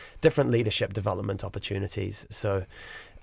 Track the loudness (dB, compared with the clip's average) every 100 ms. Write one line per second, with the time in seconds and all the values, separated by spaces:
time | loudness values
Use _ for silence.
0 | -18 2 4 6 4 4 4 0 0 -2
1 | -2 -2 -2 -4 -6 -6 -4 -2 -2 -2
2 | -4 -6 -10 -4 0 0 -2 -10 -16 -16
3 | -16 -8